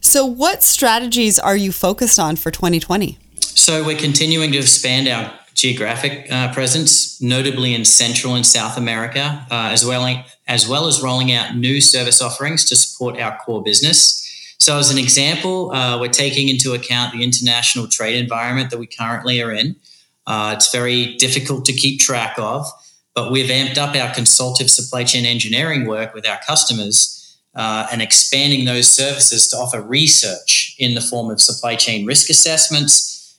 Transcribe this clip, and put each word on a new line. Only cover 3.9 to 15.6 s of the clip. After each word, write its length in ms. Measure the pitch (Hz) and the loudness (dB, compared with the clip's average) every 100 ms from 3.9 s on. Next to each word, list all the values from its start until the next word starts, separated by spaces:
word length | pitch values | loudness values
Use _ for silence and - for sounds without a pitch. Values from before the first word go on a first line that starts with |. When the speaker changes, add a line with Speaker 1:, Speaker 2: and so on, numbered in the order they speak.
| 151 | -2
Speaker 2:
continuing 560 | 147 143 160 160 156 | 0 2 2 2 0
to 60 | 139 | 0
expand 500 | 127 - 127 127 135 | 2 2 2 0 0
our 240 | 117 110 - _ | -2 -6 -14 _
geographic, 760 | - 127 120 107 117 143 139 - | -2 0 -2 -4 -2 -4 -6 -6
uh, 220 | 127 123 | -4 -2
presence, 680 | 131 131 156 156 - - - | -2 -2 0 2 2 0 -4
notably 520 | 123 127 135 127 123 | 0 0 0 -2 -2
in 120 | 117 110 | 0 4
Central 480 | - 117 120 127 | 4 2 0 -2
and 100 | 123 | 2
South 320 | 117 120 110 123 | 2 2 0 -4
America, 720 | 117 113 113 139 147 143 127 | -4 -4 -4 -4 -4 -6 -6
uh, 200 | 117 110 | -4 0
as 160 | 113 120 | 0 0
well, 380 | 123 127 123 - - - | 0 -2 -4 -10 -16 -4
as 220 | 117 113 | -2 0
well 180 | 139 160 | 0 0
as 140 | 143 | -2
rolling 300 | 131 127 127 | -2 0 0
out 240 | 120 - 120 | 0 -2 -2
new 240 | 127 139 | 0 2
service 400 | - 131 123 113 | 2 2 2 0
offerings 460 | 120 - 143 160 - | 0 -4 -4 0 2
to 100 | 120 | 2
support 420 | - - 123 117 | 0 -2 -6 -4
our 200 | 113 - | -8 -8
core 240 | - 110 | -6 -4
business. 580 | 101 101 147 - - - - - - - | 0 0 2 4 4 2 -8 -16 -20 0
So 200 | - 147 | 2 4
as 120 | 131 | 2
an 80 | 135 | 2
example, 720 | 123 - 139 170 185 185 | 2 2 2 0 -2 -4